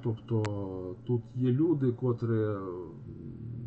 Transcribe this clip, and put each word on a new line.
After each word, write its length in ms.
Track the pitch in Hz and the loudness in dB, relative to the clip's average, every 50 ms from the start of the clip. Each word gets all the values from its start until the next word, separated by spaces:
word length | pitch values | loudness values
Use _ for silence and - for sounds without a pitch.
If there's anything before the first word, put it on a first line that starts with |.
| 117 | 0
Тобто 400 | 120 110 113 - - 117 110 104 101 101 101 98 95 95 92 90 90 92 - - - | -2 -2 -2 -2 0 2 2 2 2 0 -2 -4 -4 -4 -4 -6 -6 -8 -6 0 2
тут 140 | 123 117 113 - - | 2 2 0 -2 -2
є 160 | 123 127 127 | 2 4 4
люди, 400 | 123 135 160 175 160 139 131 127 | 6 6 6 4 4 4 4 2
котрі, 480 | 117 113 131 123 120 117 120 113 113 110 | 2 2 2 0 0 2 2 2 2 4
е, 180 | 107 107 104 98 95 92 87 90 87 80 82 - - - - 90 - - - - - - - - - | 4 2 0 -2 -4 -4 -6 -6 -8 -10 -12 -12 -12 -12 -12 -12 -12 -12 -10 -10 -10 -8 -8 -8 -8